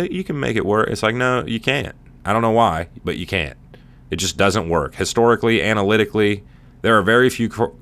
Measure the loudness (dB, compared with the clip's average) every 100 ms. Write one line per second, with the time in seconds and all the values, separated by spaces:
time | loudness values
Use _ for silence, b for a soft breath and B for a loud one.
0 | -6 -6 -6 -4 -2 -2 0 0 0 0
1 | -2 0 0 0 -2 -4 -2 -2 -4 -12
2 | -20 -12 -2 0 2 2 2 0 -6 -10
3 | -8 -8 -4 -4 -4 -10 -20 B B B
4 | B -6 -4 0 2 2 0 -2 -2 -4
5 | -4 2 2 4 2 0 0 0 2 2
6 | 2 2 0 0 b b b b 2 2
7 | 4 4 4 2 -4 -2 -4 -6